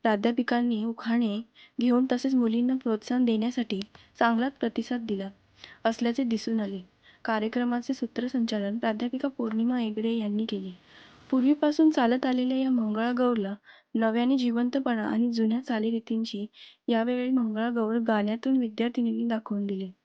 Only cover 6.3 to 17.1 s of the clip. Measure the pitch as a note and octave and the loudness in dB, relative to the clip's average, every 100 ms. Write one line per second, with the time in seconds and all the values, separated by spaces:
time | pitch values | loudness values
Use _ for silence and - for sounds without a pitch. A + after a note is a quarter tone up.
6.3 | A3 - A3+ G3+ G3 F#3 _ - _ - | -2 -2 -2 -4 -8 -12 _ -20 _ -4
7.3 | A3 A3 B3 A#3+ A#3+ A#3+ C4+ A#3 - B3 | -2 -2 0 0 -2 -4 -4 -4 -4 -2
8.3 | B3+ A3+ G#3+ G3+ A3 A#3 G#3+ A#3+ C4 C#4+ | -2 -2 -2 -2 -2 -2 -2 -4 -2 -4
9.3 | C4 A#3 A3 A#3 B3 A3 G#3+ A3+ A#3 G#3+ | -4 -4 0 0 0 -2 -2 -2 -2 -2
10.3 | G#3 A3 G3+ F#3+ F3+ _ - - - - | -2 -4 -6 -8 -14 _ -20 -20 -20 -2
11.3 | C4 B3+ D4 D4+ D4 D#4+ D#4 A#3 B3+ C4 | 2 4 4 2 6 4 6 2 2 0
12.3 | B3+ B3+ C4 C4 B3 G#3+ G#3+ A#3 B3 B3 | 0 0 0 2 2 0 0 0 2 2
13.3 | A#3 G3 G3+ - - _ A3+ A3+ A3+ A#3+ | 2 -2 -6 -14 -20 _ 0 2 2 2
14.3 | C4+ B3 A#3 B3 C#4 C4 A3+ G#3+ A3 A#3+ | 2 2 2 0 0 0 -2 0 0 0
15.3 | A#3 A3 A#3 C4 A3+ A3 A3+ - A3+ A3+ | 2 2 0 -2 -2 0 -2 -2 -4 -4
16.3 | G3+ G#3 - - _ - A3+ A#3 | -6 -10 -12 -20 _ 0 2 2